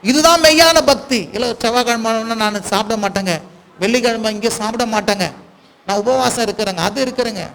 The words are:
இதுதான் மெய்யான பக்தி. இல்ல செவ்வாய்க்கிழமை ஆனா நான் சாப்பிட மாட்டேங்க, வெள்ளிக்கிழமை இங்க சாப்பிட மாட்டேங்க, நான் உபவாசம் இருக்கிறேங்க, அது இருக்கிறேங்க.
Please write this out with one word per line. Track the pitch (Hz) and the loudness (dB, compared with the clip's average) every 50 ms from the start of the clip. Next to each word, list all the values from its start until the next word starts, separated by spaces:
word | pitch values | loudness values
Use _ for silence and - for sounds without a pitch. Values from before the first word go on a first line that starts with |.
| 190 208 | 0 2
இதுதான் | 262 302 311 330 339 339 320 | 2 4 6 6 6 6 6
மெய்யான | 311 311 311 330 330 330 320 294 285 | 6 6 6 6 6 6 4 4 4
பக்தி. | 269 220 - - 262 220 170 139 - | 2 2 0 -2 -2 -2 -2 -4 -6
இல்ல | 208 247 240 226 - - | -4 -4 -4 -4 -2 -2
செவ்வாய்க்கிழமை | 226 233 247 247 240 233 233 220 226 | 0 0 0 0 0 -2 0 0 -2
ஆனா | 226 226 220 226 233 226 214 | -2 -2 -4 -4 -4 -2 -2
நான் | 214 208 202 190 - | -2 -2 -4 -4 -2
சாப்பிட | 202 196 214 208 226 214 202 | -2 -2 0 -2 -2 -2 -2
மாட்டேங்க, | 196 180 190 196 185 170 151 - - - - - _ _ - | -2 -2 -2 -2 -2 -2 -4 -6 -14 -20 -20 -20 _ _ -4
வெள்ளிக்கிழமை | 180 202 240 254 233 240 226 226 214 220 214 | -2 0 2 2 2 0 -2 0 -4 -4 -4
இங்க | 208 214 233 226 - | -2 -4 -4 -2 -2
சாப்பிட | 208 214 220 233 247 226 220 | -4 -4 -2 -2 -2 -2 -2
மாட்டேங்க, | 214 202 214 202 196 180 151 127 - - - _ _ _ _ _ _ _ | -2 0 -2 -2 -2 -2 -6 -6 -12 -20 -20 _ _ _ _ _ _ _
நான் | 180 202 208 208 | -4 -2 -2 0
உபவாசம் | 240 262 262 262 240 - 240 233 | 0 0 2 0 0 0 -2 -4
இருக்கிறேங்க, | 208 196 - 220 196 185 170 165 202 | -4 -2 -4 -4 -4 -2 -2 -2 -2
அது | 208 277 262 | 0 -2 -4
இருக்கிறேங்க. | 254 254 254 240 240 214 190 160 156 | -2 -2 -4 -4 -4 -4 -8 -10 -12